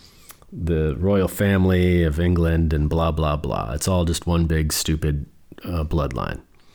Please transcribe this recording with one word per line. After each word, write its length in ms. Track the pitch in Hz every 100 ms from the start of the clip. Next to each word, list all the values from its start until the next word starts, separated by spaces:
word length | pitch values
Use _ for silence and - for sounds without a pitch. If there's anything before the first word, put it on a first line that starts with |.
| - - - - -
the 420 | 185 85 80 78 67
royal 300 | 92 101 90
family 800 | - 101 98 92 92 90 87
of 160 | 82 76
England 520 | 87 87 82 82 82
and 160 | 78 76
blah, 220 | 80 82
blah, 260 | 76 78 73
blah. 360 | 76 - 55
It's 160 | 67 -
all 160 | 92
just 220 | 85 85 -
one 200 | 85 82
big 260 | 80 78
stupid, 540 | - - 80 78 73 - - - -
uh, 180 | - 85
bloodline. 580 | 78 82 69 58 50 - - - -